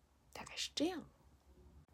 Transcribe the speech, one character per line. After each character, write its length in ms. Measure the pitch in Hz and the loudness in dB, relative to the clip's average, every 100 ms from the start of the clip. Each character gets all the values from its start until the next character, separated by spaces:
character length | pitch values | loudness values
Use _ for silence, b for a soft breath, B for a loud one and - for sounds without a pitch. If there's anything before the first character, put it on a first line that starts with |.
| - - - | -20 -20 -12
大 100 | - | -10
概 100 | - | -6
是 140 | - - | -2 0
这 140 | - 320 | 4 4
样。 180 | - - - - - - - - - - | 4 -4 -12 -20 -20 -20 -20 -18 -18 -8